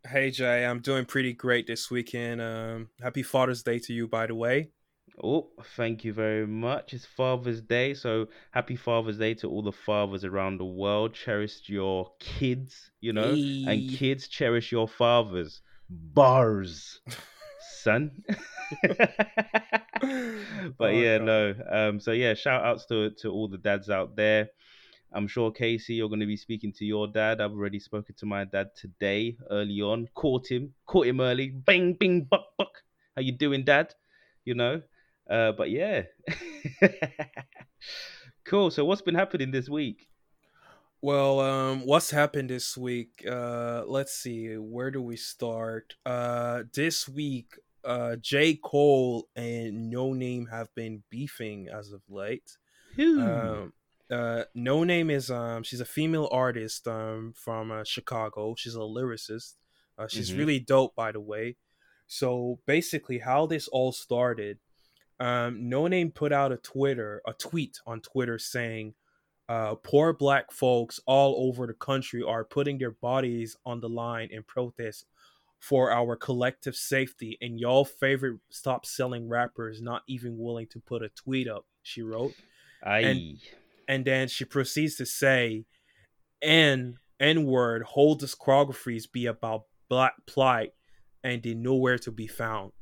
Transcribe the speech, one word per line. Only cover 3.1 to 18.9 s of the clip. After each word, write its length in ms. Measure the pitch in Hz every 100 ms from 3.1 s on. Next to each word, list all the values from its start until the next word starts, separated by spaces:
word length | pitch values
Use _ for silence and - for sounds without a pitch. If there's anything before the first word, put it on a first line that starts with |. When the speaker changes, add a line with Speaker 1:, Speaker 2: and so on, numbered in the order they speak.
| 135
Speaker 1:
Father's 400 | 127 135 127 123
Day 160 | - 117
to 140 | -
you, 140 | 117 117
by 200 | 113 113
the 80 | 113
way. 340 | 117 135 156 _ _ _ _ -
Speaker 2:
Oh, 280 | - 156 160 - - -
thank 280 | 117 110 113
you 80 |
very 340 | 107 107 107 107
much. 460 | 107 117 139 -
It's 120 | 123 -
Father's 560 | - 131 127 123 113
Day, 320 | 110 120 131
so 340 | 135 117 113 107 - -
happy 240 | 123 - 123
Father's 400 | - 117 113 107
Day 160 | 110 110
to 140 | -
all 120 | 90
the 100 | 104
fathers 500 | 95 - 104 101 98
around 360 | 95 98 95 95
the 60 | 92
world. 480 | 90 98 104 113
Cherish 500 | 117 - 104 104 - -
your 440 | 101 95 95 92 _
kids, 720 | - - 135 123 131 - - _
you 100 | 113
know, 160 | 107 113
and 340 | 151 139 139 135
Speaker 1:
Hey. 200 | 107 131
Speaker 2:
kids, 380 | 131 131 131 -
cherish 420 | - 131 117 113
your 160 | 117 113
fathers. 760 | - 120 120 107 90 80 - - - -
Bars, 1120 | 87 80 143 135 131 117 104 92 80 - - - - - -
Speaker 1:
<laughs> 240 | - - - -
Speaker 2:
son. 420 | - 110 147 139 - 202 - - 740 831
<laughs> 220 | -